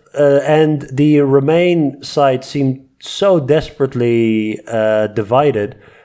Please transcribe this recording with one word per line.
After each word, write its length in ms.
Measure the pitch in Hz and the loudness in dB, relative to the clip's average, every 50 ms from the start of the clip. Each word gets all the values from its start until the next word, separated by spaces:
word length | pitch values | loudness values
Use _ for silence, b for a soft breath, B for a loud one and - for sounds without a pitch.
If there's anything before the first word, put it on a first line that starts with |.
| _ _ - | _ _ -2
uh, 260 | 135 147 143 139 139 139 | 0 2 2 2 2 2
and 360 | 143 151 151 156 156 151 139 135 - 131 | 2 2 2 2 2 0 -2 -6 -6 -2
the 300 | 131 147 151 151 147 143 | 0 2 2 4 2 2
Remain 800 | 135 135 139 135 143 160 170 175 180 175 170 151 135 135 - - | 4 2 2 2 2 2 2 2 2 2 0 0 -2 -4 -6 -10
side 420 | - - 151 143 135 131 131 131 | -8 -2 0 2 2 0 -2 -4
seemed 420 | - - 143 139 131 131 131 - _ _ _ | -6 -6 -4 -2 -2 -4 -6 -10 _ _ _
so 400 | - - - - 196 202 185 165 | -16 -12 -6 -2 0 2 2 2
desperately, 1200 | 135 123 151 156 - - - - 139 131 - 123 120 120 120 117 113 113 110 110 107 107 107 - - | 2 0 0 0 -2 -4 -6 -4 -4 -4 -2 -2 0 0 0 2 2 0 0 0 -2 -4 -6 -8 -8
uh, 400 | - 117 110 107 110 107 107 107 101 | -6 -4 -2 0 0 2 0 0 -2
divided 680 | 101 117 104 95 120 131 151 147 120 107 104 104 - - b b b b | -2 -4 -4 0 2 2 2 2 0 -2 -4 -6 -8 -12 b b b b